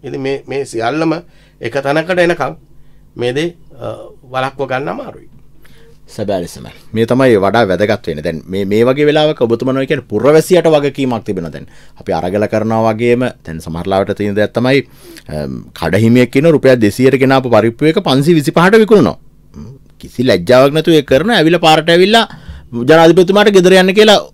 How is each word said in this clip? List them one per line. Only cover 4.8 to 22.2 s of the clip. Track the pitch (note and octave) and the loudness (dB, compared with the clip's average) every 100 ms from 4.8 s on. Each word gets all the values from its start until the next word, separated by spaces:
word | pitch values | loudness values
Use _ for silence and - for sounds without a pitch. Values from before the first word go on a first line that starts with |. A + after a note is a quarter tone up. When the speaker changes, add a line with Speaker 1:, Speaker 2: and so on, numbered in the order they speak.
| D3+ | -6
Speaker 1:
අමාරුයි. | G#3 C4 - - - - - - - - - - | -10 -12 -18 -20 -20 -20 -20 -20 -20 -20 -20 -20
Speaker 2:
සැබෑ | - G2+ F#2+ | -10 -6 -6
ලෙසම. | E2+ - A#1+ - - | -6 -14 -20 -20 -10
මේ | A2 A2+ | -4 -2
තමයි | B2 C3+ G#2+ | 2 2 4
වඩා | F#2+ A2 G#2+ | 2 0 0
වැදගත් | F2+ G#2 G#2+ - | 0 -2 -2 -6
වෙන්නේ. | D2+ | -8
දැන් | D2+ D#2+ - | -6 -8 -8
මේ, | F#2 G2 | -8 -2
මේ | G#2 A#2 | 0 0
වගේ | C3+ D3 | 2 0
වෙලාවක | D3+ D3+ D3+ | 2 0 -2
ඔබතුමා | A#2+ A#2 B2+ C3 C3+ | -2 -2 -2 -4 -4
කියන්නේ | D3 - | -6 -4
පුරවැසියට | G#2 B2 D#3 D#3 F3+ E3 | -2 2 2 2 0 2
වගකීමක් | D3+ C#3+ C#3 C3 A#2 | 0 -2 -4 -6 -6
තිබෙනවා. | - F#2 E2 | -6 -8 -8
දැන් | C#2 C#2 - - - | -14 -20 -20 -20 -18
අපි | - | -6
අරගල | E2+ F2+ G2+ G#2 | -4 -2 -4 -2
කරනවා | A2 A2 A2+ A2+ | -2 -2 -2 -2
වගේම | A2 A#2+ A#2+ B2 - | -2 0 0 -2 -8
දැන් | - D#2+ | -14 -14
සමහර | E2 E2 F2+ | -10 -10 -4
ලාවට | F#2+ G2 G2 | -2 -2 -4
තියෙන | G#2 G2+ | -4 -2
දෙයක් | G#2 | -2
තමයි, | - B2+ C#3 - - - - - | -2 0 0 -2 -16 -20 -20 -14
අම්, | D#2 C#2+ B1+ G1+ | -10 -10 -12 -16
කඩහිමියෙක් | - E2 F#2 A2+ A#2+ A#2+ | -6 -2 0 2 2 2
කියන | C3+ D#3+ | 2 2
රුපියල් | D3 C3+ B2+ | 2 2 2
දෙසීයට | G#2+ G2+ C3 C3+ | 2 2 0 2
ගෙනාපු | C3 C3+ B2+ | 2 0 2
පරිප්පු | A#2 A2 A#2 D#3 | 2 2 0 -2
එක | D#3+ | 0
පන්සිය | F3+ E3 C#3+ | 0 0 2
විසිපහට | E3+ D3 E3 F3 A3 | 2 2 2 4 4
විකුණනවා. | G#3+ G#3+ A2 - - _ _ - F2 C3+ - _ | 4 4 2 -2 -16 _ _ -20 -20 -20 -20 _
කිසි | - - | -20 -4
ලැජ්ජාවක් | B2+ G2 E2+ B2 C#3 | 0 0 4 4 4
නැතුව | D3+ D#3 | 2 2
ඒක | D#3+ C3+ | 0 2
කරන | C3+ F#3 | 0 2
ඇවිල්ලා | A3+ D#3 E3+ | 2 2 2
පාරට | E3 D#3 D#3 | 2 2 2
ඇවිල්ලා | E3+ F#3+ A3+ | 2 4 2